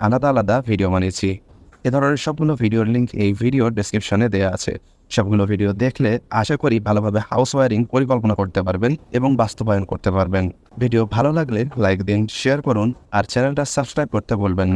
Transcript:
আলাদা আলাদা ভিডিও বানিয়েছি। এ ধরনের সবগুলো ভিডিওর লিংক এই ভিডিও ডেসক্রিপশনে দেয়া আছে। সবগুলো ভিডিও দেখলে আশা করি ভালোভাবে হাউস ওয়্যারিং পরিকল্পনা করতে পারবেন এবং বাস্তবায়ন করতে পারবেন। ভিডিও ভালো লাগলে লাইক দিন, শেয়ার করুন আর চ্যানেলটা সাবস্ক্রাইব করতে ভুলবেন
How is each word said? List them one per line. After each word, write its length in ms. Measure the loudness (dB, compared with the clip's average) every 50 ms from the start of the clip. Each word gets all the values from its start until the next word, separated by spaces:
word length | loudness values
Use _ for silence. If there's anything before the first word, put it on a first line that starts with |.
| 0
আলাদা 220 | 0 2 2 2 2 2
আলাদা 220 | 2 2 2 0 0 0 0
ভিডিও 200 | 0 0 2 2 2
বানিয়েছি। 360 | 0 0 -2 -2 -2 -2 -2 -4 -4 -10 _ -20 -20 -20 -20 -18 _ -4
এ 20 | 0 0
ধরনের 260 | 2 2 2 0 0 -2
সবগুলো 280 | -4 -2 0 0 0 0 0
ভিডিওর 260 | 0 0 2 2 2 2 2
লিংক 140 | 0 0 -2 -2 0 0
এই 80 | 0 0 0
ভিডিও 240 | 0 0 2 2 2 0 0
ডেসক্রিপশনে 500 | -2 -4 -2 -4 -4 -2 0 0 2 2 2 2
দেয়া 160 | 0 0 0 -2
আছে। 180 | -4 -6 -6 -6 -8 -12 _ _ _ _ _
সবগুলো 320 | -2 -2 0 2 2 2 2 2
ভিডিও 200 | 2 0 0 0 0 0 -2
দেখলে 280 | -2 0 0 0 0 0 -2 -4 _ -2 -2
আশা 140 | 0 0 -2 0 0
করি 140 | 0 0 0 2
ভালোভাবে 320 | 0 0 0 0 0 0 -2 -2 0
হাউস 200 | 0 0 0 2 2
ওয়্যারিং 240 | 2 2 2 2 0 0 0 0
পরিকল্পনা 420 | 0 2 2 0 0 2 0 0 0
করতে 180 | -2 -2 -2 -2 -2
পারবেন 240 | 0 0 0 0 0 0 -2 -6 -4 -2
এবং 120 | 0 2 2 2 2
বাস্তবায়ন 420 | 0 -2 -2 -4 -2 0 0 0 0 -2
করতে 180 | -6 -4 -2 0
পারবেন। 340 | 0 0 0 0 0 0 -2 -2 -4 -8 _ _ -6 -4
ভিডিও 220 | -2 0 2 2 0 0 0
ভালো 140 | 0 0 2 2
লাগলে 240 | 0 -2 -2 -2 -2 -4 -4 -2 0 0
লাইক 160 | 2 2 0 0 0
দিন, 100 | 0 0 0 -2 -4 -4
শেয়ার 200 | 0 0 0 0
করুন 260 | 0 0 0 0 0 -2 -2 -6 -10 _
আর 120 | -2 -2 -2 0
চ্যানেলটা 320 | 0 0 0 0 0 -2 -4 -2 -2
সাবস্ক্রাইব 340 | -4 -4 -2 -4 -4 -4 -2 -4
করতে 180 | -6 -2 -2 -2
ভুলবেন 340 | 0 0 0 0 0 2 2 0